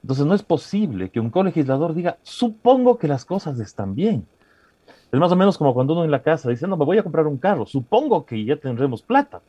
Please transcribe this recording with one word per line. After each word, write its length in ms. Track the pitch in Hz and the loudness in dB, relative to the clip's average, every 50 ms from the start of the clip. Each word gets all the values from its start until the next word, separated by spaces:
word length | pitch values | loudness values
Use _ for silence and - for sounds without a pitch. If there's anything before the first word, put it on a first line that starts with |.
Entonces 240 | - - 131 135 143 | -4 -4 -2 0 2
no 80 | 151 190 | 2 2
es 80 | 202 - | 0 2
posible 680 | _ 170 139 - - - 202 214 175 117 90 92 92 | _ -2 -2 -2 -4 -2 -2 -2 -2 -4 -6 -8 -4
que 80 | _ 120 | _ -4
un 100 | 113 117 | -4 0
colegislador 640 | - 180 190 190 - 165 143 131 135 135 160 170 160 | 0 0 0 0 0 0 0 0 0 0 0 -2 -2
diga, 260 | 165 170 175 170 _ _ | -2 -4 -4 -6 _ _
"Supongo 760 | - - - 247 233 220 - _ 240 262 262 247 247 240 233 | -20 -4 -2 -2 -2 -2 0 _ 4 4 6 6 4 2 2
que 100 | - 151 | 2 -2
las 160 | 143 127 - | -2 -2 -4
cosas 340 | _ 175 196 - 170 139 120 | _ -6 -6 -4 -6 -6 -6
están 380 | 110 - - - 104 95 98 | -8 -8 -8 -8 -6 -6 -2
bien". 320 | 113 175 226 208 123 95 _ _ _ _ _ _ _ _ _ _ _ _ - - _ _ _ | -2 0 0 0 -2 -4 _ _ _ _ _ _ _ _ _ _ _ _ -20 -20 _ _ _
Es 80 | - 131 | 0 2
más 140 | 170 180 180 | 4 4 4
o 40 | |
menos 220 | 180 190 202 185 - | 4 4 4 2 2
como 160 | 151 139 120 | 0 2 2
cuando 200 | 123 127 139 160 | 2 0 0 0
uno 100 | 170 170 | 0 0
en 80 | 156 147 | 0 -2
la 100 | 131 - | -2 0
casa 260 | 156 160 156 - 123 | 0 -2 0 0 -4
dice, 200 | 123 123 - 196 | -4 -4 -4 -4
"No, 80 | 196 | -2
me 80 | 160 147 | -2 0
voy 140 | 139 180 220 | 2 2 0
a 40 | - | 0
comprar 240 | 175 147 156 156 | 0 0 0 0
un 100 | 151 143 | 0 -2
carro, 300 | 127 - 190 208 151 107 | -2 0 0 0 0 -4
supongo 580 | - - 139 120 _ - 240 302 302 226 165 139 | -6 -6 -6 -4 _ 0 0 2 2 0 -2 -2
que 200 | - 123 107 110 | -4 -8 -6 -2
ya 100 | 110 143 | -2 -4
tendremos 480 | 147 - 135 120 113 135 139 123 104 _ | -4 -4 -8 -4 -2 -2 -2 -2 -6 _
plata". 400 | _ 240 277 285 - - 87 _ | _ 0 0 0 0 -10 -20 _